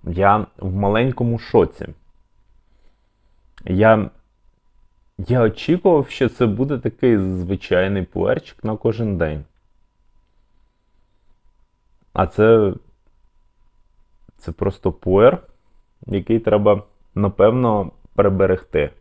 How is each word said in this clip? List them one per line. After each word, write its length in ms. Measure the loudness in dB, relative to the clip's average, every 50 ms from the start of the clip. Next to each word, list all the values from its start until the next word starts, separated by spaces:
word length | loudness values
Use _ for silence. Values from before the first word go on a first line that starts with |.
| -8
Я 420 | -8 -4 0 2 2 2 2 -2 -6 _
в 180 | -12 -10 -8 -4
маленькому 640 | -2 -2 0 0 0 0 -2 -2 -4 -4 -4 -4 -4
шоці. 500 | -8 -2 0 0 0 0 -2 -12 -16 -16 -16 _ _ _ _ _ _ _ _ _ _ _ _ _ _ _ _ _ _ -20 _ _ _ _ _ _ _ _ _ _ _ _ _ -18 -8
Я, 460 | -6 -2 2 4 4 4 2 0 -6 _ -20 _ _ _ _ _ _ _ _ _ _ _ _ _ _ _ _ _ _ _ -14
я 220 | -4 -2 0 2
очікував, 720 | 2 0 0 -4 -4 -2 -2 0 2 2 2 2 0 -4
що 180 | -4 -2 -2 -2
це 180 | 0 0 -2
буде 320 | -2 0 -2 -4 -4 -4 -4
такий 400 | -6 -8 -6 _ 0 2 2 2
звичайний 840 | 0 -2 -4 -6 -6 -6 -6 -8 -4 -2 0 0 0 0 -2 -4 -6
пуерчик 640 | -6 _ -4 -2 -2 -2 -2 -4 -14 -20 -10 -8
на 120 | -8 -8
кожен 420 | -4 -4 -4 -4 -2 -4 -4 -2 -4
день. 260 | -4 -4 -6 -10 -14 _ _ _ _ _ _ _ _ _ _ _ _ _ _ _ _ _ _ _ _ _ _ _ _ _ _ _ _ _ _ _ _ _ _ _ _ _ _ _ _ _ _ _ _ _ _ _ _ _ _ _ _ _ _
А 140 | -2 -2
це... 480 | -2 0 2 4 6 6 4 4 2 -2 -6 _ _ _ _ _ _ _ _ _ _ _ _ _ _ _ _ _ _ _ _ _ _ _ _ _ _ _ _ _ -20 _
Це 160 | _ -14 -14 -8
просто 400 | -6 -6 -6 -6 -4 _ -4 -4
пуер, 500 | -4 -4 0 4 6 6 6 4 2 -8 _ -20 _ _ _ _ _ _ _ _ _ -12
який 320 | -6 -6 -6 -2 -2 -2 -2
треба, 440 | 0 0 0 2 2 2 0 0 -2 _ _ _ _ _ _
напевно, 800 | -4 -4 -4 0 2 2 2 4 2 0 0 0 -2 -4 -6 _ _ _ -12 _
приберегти. 760 | 0 0 0 2 0 0 0 0 -2 -4 _ -4 -4 -4 -4 -6 _